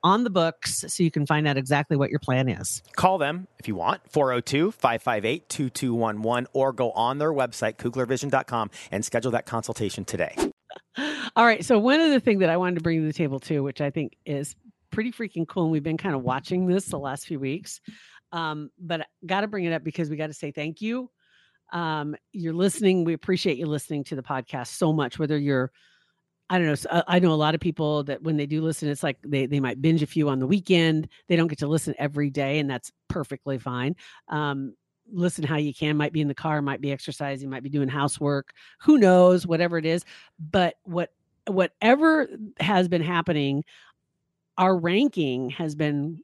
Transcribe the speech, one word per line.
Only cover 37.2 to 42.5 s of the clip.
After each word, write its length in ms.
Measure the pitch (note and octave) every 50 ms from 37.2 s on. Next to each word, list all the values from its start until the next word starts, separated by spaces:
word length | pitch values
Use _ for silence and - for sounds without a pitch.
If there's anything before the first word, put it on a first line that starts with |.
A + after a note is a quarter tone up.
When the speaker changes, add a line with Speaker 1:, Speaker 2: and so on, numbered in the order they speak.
| D3 C#3 C#3 C3 C#3 C3+
Speaker 1:
might 120 | C3 C3
be 60 | B2 C#3
doing 180 | C#3+ D3 C#3 C3
housework, 680 | C3 D3 C#3 D3 - - D3 C#3+ C#3+ C#3 C#3 _ - _ - - - _
who 160 | - - D4+
knows, 500 | C#4+ G#3 F#3 F#3 F3+ F3+ F3+ F#3 F3+ D#3+
whatever 300 | F3 E3+ D#3+ F3 F3 E3+
it 80 | E3 D#3
is. 220 | D#3+ D#3+ F3 - - - - - _ _ _
But 380 | D#3+ D3+ - G3 F3+ E3+ - _ _
what, 280 | - E3+ F3 E3+ - _ _ _ _ _ _ _
whatever 800 | - G3 F#3+ F#3 F3 _ _ G#3 A3+ B3+ C#4+ D#4 D#4+ D#4 D#4 C#4 - - A3+ G#3+ G#3